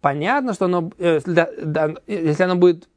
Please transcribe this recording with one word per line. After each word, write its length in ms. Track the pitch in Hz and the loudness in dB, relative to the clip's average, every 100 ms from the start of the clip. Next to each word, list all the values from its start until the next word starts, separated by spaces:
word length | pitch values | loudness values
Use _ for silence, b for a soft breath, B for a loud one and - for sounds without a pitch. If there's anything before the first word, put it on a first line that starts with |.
понятно, 540 | - 143 165 277 254 | -2 -2 -2 -2 -2
что 100 | 196 | -2
оно, 260 | 185 180 170 - | -2 -2 -4 -4
э, 220 | 175 160 | -2 0
для, 300 | 160 170 165 - | 0 0 0 -4
да, 320 | 160 151 156 156 - | -6 -2 -2 -4 -8
если 380 | 208 165 147 | -4 -2 0
оно 120 | 185 180 | 0 4
будет 320 | 175 170 _ | 4 4 _